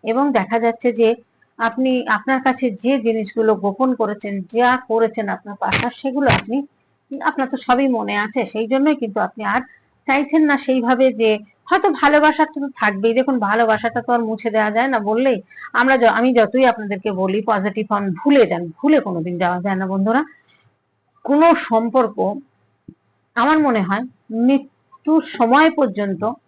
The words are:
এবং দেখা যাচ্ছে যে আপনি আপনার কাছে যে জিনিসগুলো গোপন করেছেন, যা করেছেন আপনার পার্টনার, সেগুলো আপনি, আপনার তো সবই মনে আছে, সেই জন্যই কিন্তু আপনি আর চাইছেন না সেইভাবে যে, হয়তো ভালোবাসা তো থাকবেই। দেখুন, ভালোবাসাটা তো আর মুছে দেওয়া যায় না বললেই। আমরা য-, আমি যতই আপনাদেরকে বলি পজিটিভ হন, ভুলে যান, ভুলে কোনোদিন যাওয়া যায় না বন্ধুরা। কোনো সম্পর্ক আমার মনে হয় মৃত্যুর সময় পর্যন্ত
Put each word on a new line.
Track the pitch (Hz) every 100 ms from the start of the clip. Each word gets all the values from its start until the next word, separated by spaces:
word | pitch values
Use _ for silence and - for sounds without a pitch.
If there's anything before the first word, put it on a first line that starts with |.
| 196
এবং | 233 285
দেখা | 247 190 226
যাচ্ছে | 233 233 247
যে | 233 226 233 _ _ _ -
আপনি | 233 226 262 254 233
আপনার | 214 233 262
কাছে | 262 254 254
যে | 190 240 277
জিনিসগুলো | 226 220 202 - 220 202
গোপন | 196 202 262 247
করেছেন, | 214 208 208 202
যা | 190 226 247 254 254
করেছেন | 226 220 220 202
আপনার | 185 208 196
পার্টনার, | 190 180 247 -
সেগুলো | 269 262 277
আপনি, | - 196 262 285 _ _ _ _ 277
আপনার | 233 254 262
তো | 269
সবই | - 247 269
মনে | 240 208 208
আছে, | 214 254 208
সেই | 214 226
জন্যই | 269 285 294
কিন্তু | 226 202
আপনি | 190 -
আর | 208 220 254 _ _ _ -
চাইছেন | 269 285 311
না | 302 277
সেইভাবে | - 262 233 254 262
যে, | 220 226 214 214 _ -
হয়তো | 381 403
ভালোবাসা | - 294 294 302 302 311
তো | 294 277 -
থাকবেই। | 214 196 226
দেখুন, | 226 262 254
ভালোবাসাটা | 202 220 226 214 226 233
তো | 240
আর | 240
মুছে | 220 214 233
দেওয়া | 214 214
যায় | 214 262
না | 240
বললেই। | 202 220 269 220 - - -
আমরা | 233 254 262
য-, | 233
আমি | 208 247
যতই | 240 214 254 254
আপনাদেরকে | 233 208 202 214
বলি | 190 190 202 220
পজিটিভ | 208 202 208 214
হন, | 208 202
ভুলে | 165 285 285 214
যান, | 170 170
ভুলে | - 269 302
কোনোদিন | 208 175 170 175
যাওয়া | 180 180
যায় | 190 190
না | 190
বন্ধুরা। | 196 202 240 311 _ _ _ _ _ _ _ _ _
কোনো | - 285 339 330
সম্পর্ক | - 226 233 254 226 214 190 214 - _ _ _ - - _ _ _ -
আমার | 254 311
মনে | 294 226
হয় | 185 202 254 _ _
মৃত্যুর | 226 247 277 277 _ _ _ - 311
সময় | - - 233 262 320
পর্যন্ত | 320 262 196 202 175 208 277